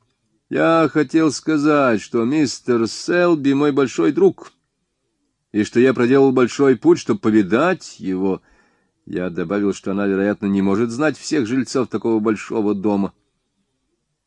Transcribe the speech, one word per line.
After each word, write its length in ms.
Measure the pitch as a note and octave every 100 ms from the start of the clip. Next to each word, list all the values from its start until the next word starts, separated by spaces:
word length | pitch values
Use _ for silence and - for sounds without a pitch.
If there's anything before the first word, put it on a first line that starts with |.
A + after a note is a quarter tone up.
| _ _ _ _ -
Я 420 | C#3 D#3+ E3 D#3
хотел 380 | D#3 C3+ D#3+ D#3+
сказать, 720 | - - D#3 D3 D3 C3 G#2+
что 240 | - A#2+
мистер 640 | A#2 D#3 C3+ - - A#2+ A2
Селби 640 | - - F3 F3 D#3 C#3
мой 180 | C#3 D3
большой 400 | C#3 C3+ - E3
друг, 400 | C#3+ F#4+ - - _ _ _ _ _ _ _ _ _ _
и 100 | G#2+
что 160 | G2+ A#2
я 160 | B2+
проделал 380 | B2 A#2+ C#3 C3+
большой 420 | C3 A#2+ - C#3 A2+
путь, 220 | D#3 F3
чтобы 220 | - G#2+
повидать 800 | A2+ G#2+ F2+ A2+ F3 F#3 - -
его". 420 | F2+ F#2 F#2+ F2+ _ _ _ _ _ _ -
Я 240 | F2 F2+
добавил, 420 | E2 E2+ G2+ G2+
что 200 | F#2+ G2+
она, 160 | G2 G2+
вероятно, 380 | F#2+ G2+ G2+ G2+
не 160 | G2
может 280 | G2 G2 A#2+
знать 260 | A#2 D3+ -
всех 300 | - D3+ A2
жильцов 400 | C3 A#2 C#3 A2
такого 320 | G#2 A2+ A2
большого 560 | A2 G2+ - A2+ G#2
дома. 400 | G2+ G#2 G2 F#2 - _ _ _ _ _ _ _ _ _ _